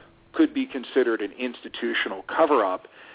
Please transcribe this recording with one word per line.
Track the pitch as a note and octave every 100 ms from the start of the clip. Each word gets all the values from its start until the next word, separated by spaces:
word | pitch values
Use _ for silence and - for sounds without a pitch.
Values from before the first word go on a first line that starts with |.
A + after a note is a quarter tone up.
| - _ _
could | - D#3
be | C#3 C3
considered | C3+ A#2+ C3+ A#2 A2
an | G#2
institutional | - B2+ A#2 A2 - A#2 A2+ A#2 A2+ -
cover-up, | - D#3+ C#3+ G2 F#2 - - -